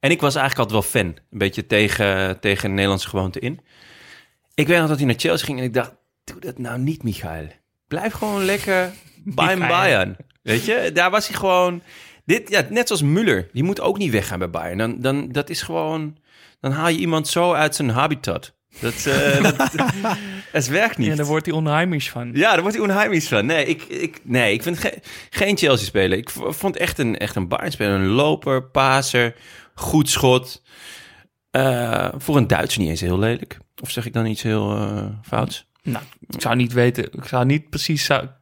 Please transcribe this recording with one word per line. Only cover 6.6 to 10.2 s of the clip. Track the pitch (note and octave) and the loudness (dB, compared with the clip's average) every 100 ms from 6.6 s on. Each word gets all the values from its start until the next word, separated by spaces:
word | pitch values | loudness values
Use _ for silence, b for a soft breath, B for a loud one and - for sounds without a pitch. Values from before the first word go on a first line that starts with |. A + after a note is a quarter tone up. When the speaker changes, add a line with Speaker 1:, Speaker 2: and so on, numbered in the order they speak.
| A#2+ A#2+ | -8 -2
Speaker 1:
niet, | C3+ D#3+ | -2 -2
Michael. | A#2+ F#2+ F2 D#2+ D2+ - _ _ _ | -4 -4 -6 -8 -12 -16 _ _ _
Blijf | D#3 A3 | -6 -6
gewoon | - G#3+ G3+ | -4 -4 -2
lekker | F#3+ G3+ G3+ F#3 F3+ G3 - | 0 -2 0 0 0 -6 -20
Speaker 2:
<laughs> | _ | _
Speaker 1:
bij | - C3+ D#3+ F#3 | -8 0 0 2
Speaker 2:
Michael. | C3+ F3 | 2 2
Speaker 1:
Bayern." | F#3+ A2+ F#2+ F#2+ | 4 4 2 -4